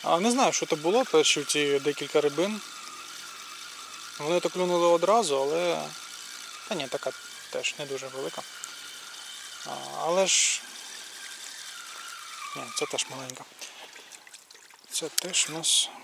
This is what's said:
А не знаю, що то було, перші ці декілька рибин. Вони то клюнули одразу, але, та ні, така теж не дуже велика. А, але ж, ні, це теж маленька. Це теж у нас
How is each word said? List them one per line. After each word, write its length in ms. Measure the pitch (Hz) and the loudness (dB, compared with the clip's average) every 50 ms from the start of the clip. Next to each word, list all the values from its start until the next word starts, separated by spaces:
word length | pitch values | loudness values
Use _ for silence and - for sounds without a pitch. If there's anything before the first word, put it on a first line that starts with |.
| - | 4
А 160 | - 160 170 | 4 4 6
не 120 | 190 233 | 6 4
знаю, 220 | 240 269 254 170 156 | 6 6 6 4 4
що 120 | - - | 2 2
то 100 | - - | 2 0
було, 300 | 156 147 165 196 247 262 | 2 4 4 4 4 4
перші 380 | - - 156 147 - - 151 143 | 6 6 6 8 8 4 4 2
ці 360 | - - 147 147 143 143 139 | 0 2 2 4 4 4 4
декілька 420 | 139 147 143 - 147 139 - 156 | 4 2 0 0 -4 2 4 4
рибин. 400 | 143 147 143 151 175 202 214 202 - - - - - - - - - - - - - - - - - - - - - - - - - - - - - - - - | 4 6 4 4 2 2 0 -4 -6 -10 -12 -12 -12 -12 -12 -12 -14 -14 -14 -14 -12 -12 -14 -14 -14 -14 -12 -12 -12 -12 -12 -12 -12 -12 -12 -12 -12 -12 -10 -4
Вони 200 | 147 151 175 180 | 0 2 2 4
то 100 | - 175 | 2 2
клюнули 380 | - 185 185 180 175 175 170 175 | 0 2 2 4 6 6 8 8
одразу, 540 | 170 170 170 175 208 240 220 160 143 135 | 8 8 8 8 8 6 6 6 4 4
але, 480 | 135 139 156 165 175 175 165 156 151 147 - - - - - - - - - - - - - - - - | 4 4 2 2 2 2 0 0 -2 -4 -8 -12 -12 -12 -14 -14 -14 -12 -12 -12 -12 -12 -14 -14 -6 -4
та 80 | 220 | -4
ні, 120 | 170 139 127 | -4 -2 -2
така 240 | - 143 - 139 127 - - - - - - - | -4 -2 -2 -4 -4 -6 -12 -14 -14 -14 -14 -6
теж 260 | - 127 127 - - - | -6 -2 -2 -2 -4 -4
не 60 | 151 | -6
дуже 220 | 139 135 131 131 131 | -6 -6 -6 -6 -8
велика. 340 | 131 135 139 160 - - - - - - - - - - - - - - - - - - - - - - - - - - - | -8 -6 -6 -6 -6 -8 -10 -10 -12 -12 -10 -10 -10 -12 -12 -14 -14 -14 -14 -14 -12 -12 -12 -12 -12 -12 -12 -12 -12 -12 -8
А, 100 | 143 143 139 139 135 139 147 | -8 -8 -8 -8 -8 -6 -4
але 280 | 151 156 175 185 190 175 | 0 2 4 4 4 4
ж, 340 | - - - - - - - - - - - - - - - - - - - - - - - - - - - - - 1077 1077 - - - - - - - - - - - - - - | 4 4 4 4 2 0 -4 -8 -12 -12 -12 -12 -12 -12 -12 -12 -12 -12 -12 -12 -12 -12 -12 -12 -10 -10 -12 -12 -12 -12 -12 -12 -12 -12 -12 -12 -12 -12 -12 -12 -12 -10 -10 -8 -8
ні, 80 | 139 131 120 117 | -8 -8 -6 -4
це 100 | - 151 | -4 -4
теж 200 | - - 135 - - | -2 -2 -4 -4 -4
маленька. 340 | 131 131 131 131 127 - - - - - - - - - - - - - - - - - - - - - - - - - - - - - - - | -6 -10 -8 -10 -10 -12 -12 -16 -14 -14 -14 -14 -14 -16 -16 -16 -16 -18 -18 -16 -18 -18 -18 -18 -20 -20 -20 -20 -20 -20 -20 -20 -20 -20 -18 -6
Це 200 | - - 165 151 | -6 -4 -4 -2
теж 380 | - - - 180 180 - - - | -4 -4 -4 0 0 0 0 0
у 40 | 151 | -2
нас 360 | 160 165 - - - - - - - | -2 2 4 4 4 2 0 -4 -14